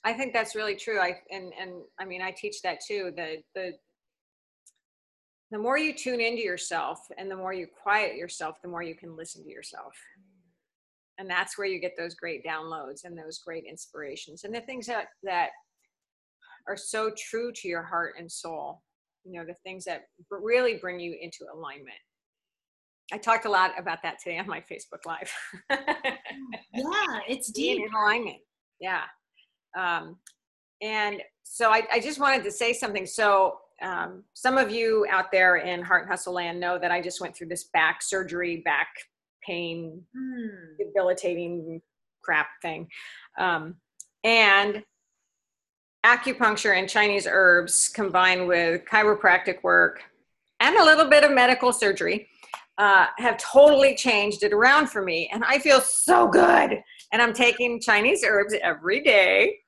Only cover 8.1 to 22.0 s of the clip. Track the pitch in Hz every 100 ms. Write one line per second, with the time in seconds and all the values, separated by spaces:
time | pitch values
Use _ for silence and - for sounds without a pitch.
8.1 | 127 170 - 160 160 180 170 170 160 170
9.1 | 160 165 165 156 - - - 123 _ _
10.1 | _ _ _ _ _ _ _ _ _ _
11.1 | - 190 180 190 - 202 185 180 180 170
12.1 | 170 170 147 165 156 160 160 135 143 180
13.1 | 170 156 160 - 165 110 160 - 151 143
14.1 | 151 - 160 202 233 233 254 220 226 -
15.1 | _ 196 175 165 - _ _ _ _ _
16.1 | _ _ _ _ _ - 196 - 220 220
17.1 | 214 - 220 240 226 185 170 165 170 170
18.1 | - 170 - 170 160 147 165 _ _ _
19.1 | _ 185 175 165 175 190 185 185 165 _
20.1 | _ 175 202 214 240 247 214 185 180 170
21.1 | 165 170 - - 156 156 143 135 101